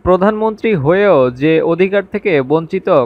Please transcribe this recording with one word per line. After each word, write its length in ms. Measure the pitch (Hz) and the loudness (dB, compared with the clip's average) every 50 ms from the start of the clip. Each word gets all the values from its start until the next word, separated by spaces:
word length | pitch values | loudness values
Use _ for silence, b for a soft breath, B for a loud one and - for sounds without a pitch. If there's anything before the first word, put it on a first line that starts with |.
| - | -2
প্রধানমন্ত্রী 680 | 180 185 180 190 214 220 214 220 220 214 - - 226 214 | 0 0 2 2 0 0 0 -2 -4 -4 -4 -2 -2 -2
হয়েও 580 | 151 127 151 180 196 208 202 170 139 127 127 | 0 0 0 0 2 2 2 4 4 2 0
যে 300 | 123 123 143 160 160 160 | -2 -2 0 0 2 2
অধিকার 420 | - 165 170 165 190 190 202 202 196 - | 0 0 0 0 0 0 -2 -2 -4 -4
থেকে 300 | - 202 - 208 165 139 | -6 -6 -2 -2 0 0
বঞ্চিত 640 | 127 131 151 165 165 156 190 185 - 196 175 139 120 | 0 0 -2 -2 -2 -4 -6 -6 -2 0 0 0 0